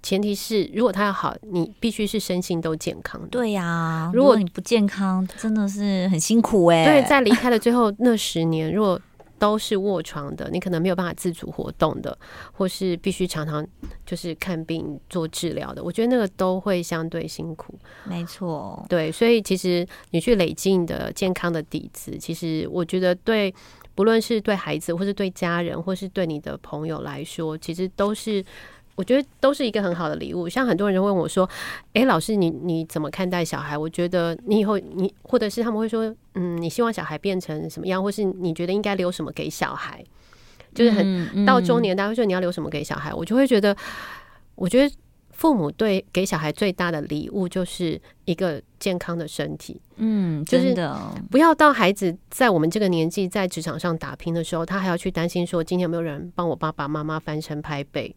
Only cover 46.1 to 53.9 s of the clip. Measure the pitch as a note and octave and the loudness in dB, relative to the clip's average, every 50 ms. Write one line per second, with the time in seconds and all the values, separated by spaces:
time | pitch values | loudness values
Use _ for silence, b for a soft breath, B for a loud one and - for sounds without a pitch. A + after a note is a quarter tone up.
46.1 | _ F3+ F#3 F#3+ - D#3 D#3 D3+ D3+ - G#3 G3+ F3+ - F3+ F3 E3+ D3+ D3 - | _ -2 0 0 -2 -2 -2 -2 -2 0 0 -2 0 0 -2 -2 -2 -4 -4 -4
47.1 | - D3+ - - - G3+ F#3 F3 - F#3+ F3+ F3 - - F3+ E3 D#3 D#3+ b b | -6 -6 -6 -6 -4 -4 -4 -2 -2 -4 -4 -4 -4 -4 -4 -4 -4 -6 b b
48.1 | b b _ - E3+ D#3+ F#3+ F3+ D3+ B2 - _ _ _ - G3+ F#3 F3+ - - | b b _ -4 -2 -2 -2 -2 -2 -6 -10 _ _ _ -4 -2 -2 -2 -4 -6
49.1 | E3+ E3+ D#3+ D3+ - - C#3+ D3+ D3+ D3+ - - - - _ _ _ - A3 A3 | -6 -6 -6 -8 -6 -6 -6 -6 -6 -10 -12 -16 -18 -18 _ _ _ -4 -2 0
50.1 | A3 G#3 F#3+ E3+ D#3+ D3 D3+ - - C4 C4 C4 B3 G3 E3+ C#3+ C3+ - - - | 0 2 0 0 -2 -4 -2 2 4 4 4 4 2 2 0 -4 -4 -6 -8 -10
51.1 | - - - - - C4 D#4+ E4 D#4 - D#4 D4+ C#4 A#3 G#3+ F3+ G3+ - G3 F3 | -10 -10 -8 2 6 6 8 8 8 8 6 6 6 6 4 4 4 2 0 -2
52.1 | E3 - _ _ - - C4+ A#3+ G3 E3 D3+ E3 E3+ A3 G#3+ F#3+ F3+ E3 D#3+ E3 | -2 -4 _ _ 0 2 4 4 6 4 4 2 2 2 2 2 4 2 2 0
53.1 | E3+ - G3 F3+ - G#3 F#3+ F3+ - F3 D#3 E3+ C3 D#3 - F3+ | 0 -2 -2 0 0 0 -2 -2 -2 -4 -6 -6 -6 -2 -2 -2